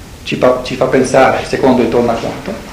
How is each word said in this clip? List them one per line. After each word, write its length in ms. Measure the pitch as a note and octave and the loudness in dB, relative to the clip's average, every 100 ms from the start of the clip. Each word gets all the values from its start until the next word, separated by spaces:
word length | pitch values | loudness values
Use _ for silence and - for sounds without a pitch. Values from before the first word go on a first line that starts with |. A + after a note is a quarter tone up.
| - - | -18 -16
ci 120 | - A#2+ | -8 0
fa, 240 | B2+ B2+ | 2 0
ci 140 | - B2+ | -2 -2
fa 100 | B2+ | 0
pensare 600 | C3 B2+ C3+ A#2+ A2+ - | 2 2 4 4 2 -2
secondo 340 | B2+ C3+ A#2+ | 0 2 2
il 80 | A2+ | 2
tornaconto, 640 | B2 A#2 A2+ - - - G#3 - | 2 0 -2 -4 -8 -10 -10 -12